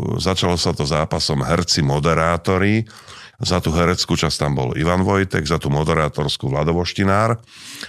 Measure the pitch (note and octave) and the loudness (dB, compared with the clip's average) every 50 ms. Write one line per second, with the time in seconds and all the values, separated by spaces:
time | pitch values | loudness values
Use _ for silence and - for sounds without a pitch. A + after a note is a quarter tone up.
0 | - - - - - F#2+ F#2+ - F#2+ F2 F2 E2 - - D2+ - D2+ C#2 D#2 D2+ | -4 -4 -4 -2 -2 -2 0 0 0 0 0 0 0 0 -2 -2 -2 -2 0 -2
1 | D#2+ - - E2 - - D#2 C#2 B1+ B1+ E2 F2 F2 - - F2 D2+ C#2 C#2+ D2+ | -2 -2 -2 -2 -2 -2 -2 -2 0 0 0 0 0 0 0 0 2 2 0 2
2 | C#2+ E2+ D#2+ D#2+ D#2+ E2 E2+ E2+ - - F#2+ F#2 G2 G2+ G#2+ A2 A2+ - - - | 2 2 2 2 2 2 0 0 0 0 0 2 2 2 2 0 -2 -4 -10 -20
3 | - - - - - - - - - G2 F2+ F2 - F2+ D#2 E2+ E2+ E2+ F2+ - | -20 -20 -20 -20 -20 -20 -12 -8 -4 -2 0 0 0 0 2 2 2 2 2 0
4 | - - F2 E2 - D#2 - - D2+ D2 C#2 C2+ C2 C2 - C2+ D#2 E2+ F2 F2+ | 0 -2 0 0 0 0 -2 -2 -2 0 0 0 -2 -2 -2 0 0 2 2 2
5 | F#2 G2+ G2 F#2+ G2 F#2 - F#2+ D#2 C#2+ E2+ D#2+ - - C#2+ D2 D#2 E2 E2 D#2+ | 2 4 4 2 2 2 0 -2 0 0 -2 -2 0 0 0 0 2 2 2 2
6 | D#2 D2 - - D2 C#2+ - - - C2+ C2 C#2 D2+ D#2+ E2 F2 F2 - - - | 0 0 0 -2 -2 -2 -4 -4 -4 -2 -2 0 0 0 0 0 -2 -2 -2 -2
7 | G2 G2 G2 G#2 A2 A2+ A#2 A#2 - - - - - - - - - | 0 2 2 2 2 2 0 -2 -6 -12 -20 -20 -20 -18 -16 -16 -16